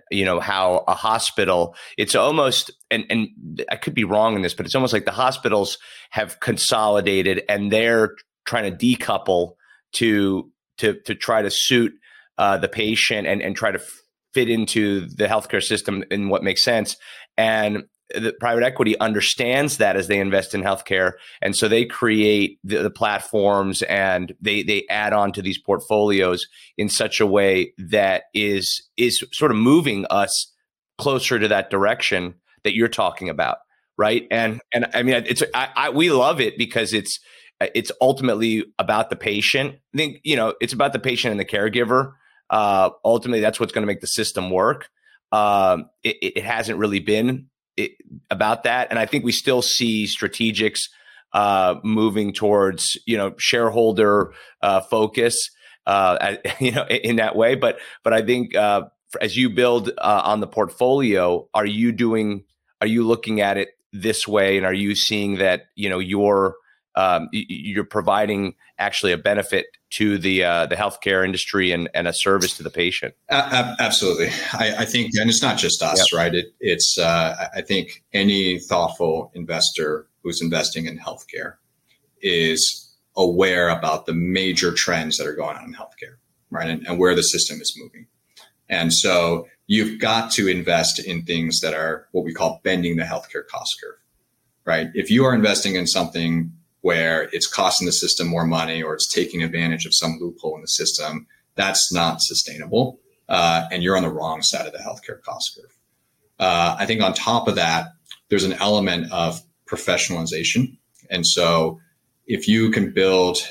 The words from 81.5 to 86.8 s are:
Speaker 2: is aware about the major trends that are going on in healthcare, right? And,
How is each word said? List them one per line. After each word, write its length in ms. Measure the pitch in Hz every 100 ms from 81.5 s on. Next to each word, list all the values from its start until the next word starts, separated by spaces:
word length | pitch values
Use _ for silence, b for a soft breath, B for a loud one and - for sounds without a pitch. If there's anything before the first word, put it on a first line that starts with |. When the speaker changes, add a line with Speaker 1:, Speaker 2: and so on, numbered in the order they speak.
| - _ _ _ _ _ _
Speaker 2:
is 720 | 98 85 80 78 - - - _ _ -
aware 540 | 90 87 95 90 85
about 360 | 82 78 78 -
the 80 |
major 580 | 85 87 92 95 85 90
trends 460 | 82 - 85 80 78
that 80 | 76
are 100 | 76
going 200 | 76 76
on 100 | -
in 80 |
healthcare, 440 | - - - - - _ _ -
right? 180 | 82 82
And, 160 | 80